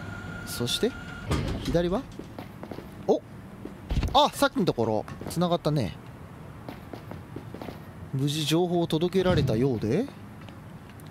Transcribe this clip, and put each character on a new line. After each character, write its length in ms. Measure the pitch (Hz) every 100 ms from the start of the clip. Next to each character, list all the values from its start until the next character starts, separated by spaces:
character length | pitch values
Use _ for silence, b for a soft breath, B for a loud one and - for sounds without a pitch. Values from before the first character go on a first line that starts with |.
| - - - - -
そ 220 | - 120
し 120 | -
て、 120 | 226 - - - - - - -
左 240 | - 160 175
は？ 140 | 202 - - - - - - - - - - -
お！ 120 | - - - - - - - - - -
あ、 160 | 285 269
さ 140 | - 277
っ 60 |
き 80 | 262
の 40 |
と 100 | 160
こ 100 | 127
ろ、 200 | 113 107 - - 104
繋 200 | 165 175
が 80 | 170
っ 40 |
た 120 | 156
ね。 240 | 147 95 - - - - - - - - - - - - - - - - - - - - - -
無 140 | 135 143
事 160 | 151
情 240 | 147 165 180
報 120 | 170
を 60 | 170
届 320 | 160 175 190
け 60 |
ら 100 | 185
れ 80 | 170
た 140 | 120 113
よ 180 | 139
う 60 | 110
で。 260 | 107 151 277 - - - - - - - - - -